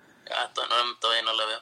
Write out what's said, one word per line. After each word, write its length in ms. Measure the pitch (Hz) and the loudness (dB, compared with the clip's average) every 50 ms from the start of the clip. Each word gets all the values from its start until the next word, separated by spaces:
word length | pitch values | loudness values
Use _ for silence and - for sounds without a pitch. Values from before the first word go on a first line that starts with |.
| - - - - - - | -20 -20 -20 -20 -12 -6
Ah, 200 | - - 123 - - | -2 -2 -2 -2 -2
to-, 100 | 123 127 - | -4 0 2
no, 280 | 117 120 120 120 117 - | 2 2 2 0 -2 -2
todavía 220 | - 113 113 117 113 | 0 2 2 2 0
no 100 | 113 110 | 0 0
la 140 | 110 110 | 0 0
veo. 120 | 107 110 - | -2 -4 -6